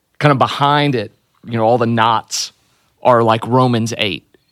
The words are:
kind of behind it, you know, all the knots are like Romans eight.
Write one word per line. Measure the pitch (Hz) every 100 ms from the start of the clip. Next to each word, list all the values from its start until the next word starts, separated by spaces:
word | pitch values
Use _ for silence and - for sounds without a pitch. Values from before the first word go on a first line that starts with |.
| _ -
kind | 147
of | 139
behind | 123 - 143 147 147 123
it, | 101 _ _ _ 123
you | 117
know, | 110
all | 120
the | 117
knots | 117 113 110 - - - _ _ _ _ _
are | 123 120
like | 113 113 -
Romans | 131 127 120 110 101
eight. | 104 78 _ _ _